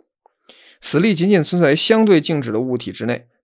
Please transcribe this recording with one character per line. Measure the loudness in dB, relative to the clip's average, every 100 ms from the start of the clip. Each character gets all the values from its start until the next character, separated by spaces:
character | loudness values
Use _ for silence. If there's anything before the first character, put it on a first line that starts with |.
| _ _ _ _ _ -20 _ _
死 | -4 0
力 | 0
仅 | 0 2
仅 | 2
存 | 0 0
在 | 2
于 | 2
相 | 2 2
对 | 4 2
静 | 2 -4
止 | -4
的 | -4
物 | -4 -6
体 | -6
之 | -8
内， | -6 -6 _ _